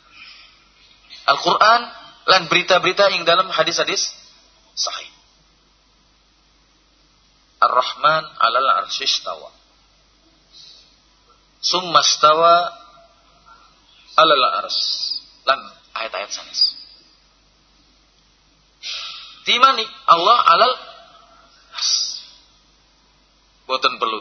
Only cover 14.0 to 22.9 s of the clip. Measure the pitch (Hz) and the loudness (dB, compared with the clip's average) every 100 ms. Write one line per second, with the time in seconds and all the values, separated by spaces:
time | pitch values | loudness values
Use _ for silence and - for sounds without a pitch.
14 | - - 160 143 123 98 95 - - - | -8 0 2 2 0 -2 -6 -6 -6 -8
15 | - - - _ - 135 - - _ - | -8 -10 -16 _ -4 -4 -4 -20 _ -10
16 | 110 92 101 - - - - - - - | -10 -10 -10 -12 -10 -2 -2 -4 -18 -20
17 | _ _ _ _ _ _ _ _ _ _ | _ _ _ _ _ _ _ _ _ _
18 | _ _ _ _ _ _ _ _ - - | _ _ _ _ _ _ _ _ -14 -12
19 | - - - - - 233 269 247 214 - | -12 -16 -20 -10 -4 2 4 2 -4 -4
20 | - 165 185 240 160 170 240 247 - - | 2 2 4 4 4 4 2 0 -10 -20
21 | - - _ _ _ _ _ - - - | -20 -20 _ _ _ _ _ -8 -4 -4
22 | - - - - _ _ _ _ _ | -4 -10 -18 -20 _ _ _ _ _